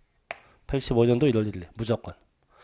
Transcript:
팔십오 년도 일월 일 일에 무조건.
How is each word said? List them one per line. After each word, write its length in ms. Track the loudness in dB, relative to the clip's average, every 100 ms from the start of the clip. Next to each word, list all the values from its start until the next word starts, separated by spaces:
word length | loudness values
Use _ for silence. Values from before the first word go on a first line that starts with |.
| _ _ -18 -18 _ _ -6
팔십오 380 | -6 0 2
년도 220 | 4 4 2
일월 200 | 2 -2
일 100 | -6
일에 120 | -12
무조건. 400 | -8 -4 -4 -6 -18 _ _ _ _